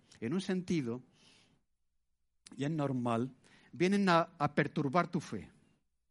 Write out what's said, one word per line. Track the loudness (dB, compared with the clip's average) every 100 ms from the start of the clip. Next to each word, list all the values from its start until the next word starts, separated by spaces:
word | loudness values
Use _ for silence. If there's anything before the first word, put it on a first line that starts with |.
| _ -8
en | -4
un | -2
sentido, | -2 -4 -2 -2 -2 -6 -10 _ _ _ _ _ _ _ _ _ _ _ _ _ -16 -8
y | -4
es |
normal, | -2 -2 -2 0 0 -2 -6 _ -20 -12
vienen | -2 0 2 4
a, | 4 4 0
a | -2
perturbar | 2 0 0 0 2 0
tu | -2
fe. | -6 -8 -12 -20 _ _ _ _ _